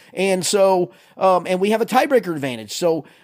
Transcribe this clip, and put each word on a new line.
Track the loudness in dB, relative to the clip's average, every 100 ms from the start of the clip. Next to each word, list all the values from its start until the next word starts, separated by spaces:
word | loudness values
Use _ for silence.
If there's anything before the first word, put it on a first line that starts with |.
| -12
And | -4 0 0
so, | 0 2 4 2 0 -6 _ -2
um, | 2 2 0
and | -2
we | 0
have | 0
a | 0
tiebreaker | 0 2 0 0
advantage." | -4 -6 -8 -12
So | -4 -2 -2 -6 _